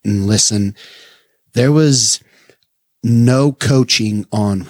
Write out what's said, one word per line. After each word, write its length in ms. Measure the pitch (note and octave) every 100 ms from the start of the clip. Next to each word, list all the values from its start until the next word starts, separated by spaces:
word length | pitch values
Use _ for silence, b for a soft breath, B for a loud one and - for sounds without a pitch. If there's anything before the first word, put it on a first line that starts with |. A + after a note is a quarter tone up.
and 220 | G#2 G2+ G2
listen. 480 | G#2+ - G#2 G2+ B B B B B B B _
There 180 | A#2+ C3
was 480 | D3 D#3 B2+ - - b b b b _ _ _ _
no 480 | A#2 A#2 A#2+ C3 C#3+
coaching 760 | C3 - C3+ B2 - A2 G#2 -
on 300 | G#2+ G#2 G2 C3+